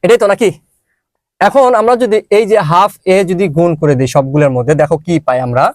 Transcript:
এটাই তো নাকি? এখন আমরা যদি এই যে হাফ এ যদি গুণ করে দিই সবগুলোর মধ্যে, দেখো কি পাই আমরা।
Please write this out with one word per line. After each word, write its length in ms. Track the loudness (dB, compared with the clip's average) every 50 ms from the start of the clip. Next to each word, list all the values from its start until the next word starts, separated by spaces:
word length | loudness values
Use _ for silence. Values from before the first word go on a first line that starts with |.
| 2
এটাই 160 | 2 2 2
তো 60 | 2 0
নাকি? 180 | 0 0 -2 -2 -2 -6 _ _ _ _ _ _ _ _ _ _ _ _ _ _ _ _ -2
এখন 220 | 0 2 2 2 4 2 2
আমরা 120 | 2 0 0 0 0
যদি 140 | 0 0 -2 -2 _ 0
এই 80 | 0 2 2
যে 60 | 0 0 0 2
হাফ 220 | 2 2 2 0 -2 -6 _ 0 0
এ 20 | 0 0 -2
যদি 140 | -2 -4 -4 -2 0
গুণ 140 | 0 0 0 -2 -2
করে 120 | 0 0 0 0
দিই 100 | -2 0 0
সবগুলোর 360 | -2 -2 0 -2 0 0 0 0
মধ্যে, 160 | -2 -2 -2 0 0
দেখো 140 | 0 0 -2 -6 -4
কি 100 | -4 -4 -2 -2
পাই 120 | -2 -4 -2 -4
আমরা। 180 | -2 -2 0 0 -2